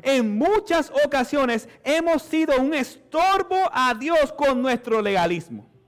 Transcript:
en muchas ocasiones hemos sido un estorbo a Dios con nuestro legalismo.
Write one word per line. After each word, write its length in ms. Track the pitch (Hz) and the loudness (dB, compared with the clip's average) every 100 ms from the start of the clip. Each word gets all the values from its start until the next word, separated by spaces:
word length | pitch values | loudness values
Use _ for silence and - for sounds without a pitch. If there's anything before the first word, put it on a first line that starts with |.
en 360 | 262 269 220 208 | 0 0 0 0
muchas 560 | 320 415 427 339 294 269 294 | 2 0 0 -2 0 0 0
ocasiones 640 | 277 247 294 254 226 226 - | 0 -2 0 0 -2 -6 -10
hemos 380 | - 311 339 320 | -2 0 0 -2
sido 360 | - 320 320 269 | -2 -2 2 2
un 120 | 269 | 2
estorbo 840 | 311 247 - - 311 370 392 370 381 381 | -2 -4 -10 -6 0 2 2 0 0 0
a 200 | - 254 226 | 0 0 -2
Dios 360 | 269 330 285 | 0 2 2
con 300 | - 285 247 | 2 0 2
nuestro 400 | 262 240 240 220 | 0 -2 0 -2
legalismo. 680 | 208 196 170 175 - 110 - _ | 0 0 0 -2 -6 -14 -16 _